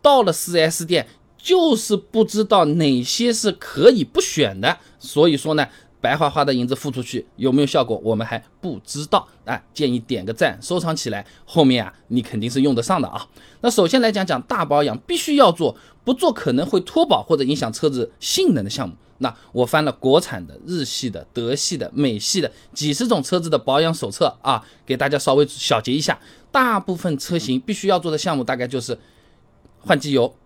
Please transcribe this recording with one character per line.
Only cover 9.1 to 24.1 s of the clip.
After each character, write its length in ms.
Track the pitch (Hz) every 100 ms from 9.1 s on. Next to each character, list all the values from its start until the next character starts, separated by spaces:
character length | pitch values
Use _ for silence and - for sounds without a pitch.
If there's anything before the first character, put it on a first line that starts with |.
| 202 - _
哎， 160 | - - _
建 180 | - 147
议 60 | 123
点 260 | 117 117
个 80 | 95
赞， 240 | 113 160 104
收 160 | - 180
藏 160 | 165
起 160 | 156 127
来， 160 | 101 - -
后 200 | - -
面 200 | 139 123
啊， 80 | 95 - _
你 140 | 123
肯 180 | 113 110
定 80 | 113
是 120 | 123
用 120 | 139
得 80 | 120
上 200 | 117 185
的 60 | 101
啊。 180 | - - - - -
那 100 | 240
首 160 | 226 170
先 140 | 262
来 120 | 226
讲 120 | 208
讲 160 | 185 135
大 220 | - 233
保 200 | 151 147
养 120 | 147 110
必 180 | - 349
须 200 | - 285
要 140 | 240
做， 260 | 170 151 - - _
不 100 | -
做 180 | 254 349
可 200 | 240 -
能 120 | 123
会 140 | 139 190
脱 240 | 180 -
保 180 | 330 151
或 140 | 101 170
者 60 |
影 120 | 131
响 180 | 143 117
车 180 | 113 156
子 220 | 131 113 _
性 340 | - - 370
能 80 | 160
的 80 | 98
项 180 | - 110
目。 60 | - _ _
那 140 | 127 - -
我 120 | 117
翻 200 | 123 156
了 80 | 151
国 280 | 120 135 143
产 240 | - 107
的、 140 | 82 71 -
日 180 | 175
系 240 | 135 - 127
的、 160 | 95 71
德 220 | - 120
系 220 | 139 - 160
的、 120 | 104
美 240 | 131 143 107
系 220 | - 190
的 100 | 139 - -
几 200 | - 147
十 140 | 139 240
种 160 | 208
车 160 | 131 180
子 100 | 165
的 80 | 151
保 240 | - 135
养 140 | 165
手 160 | 160 113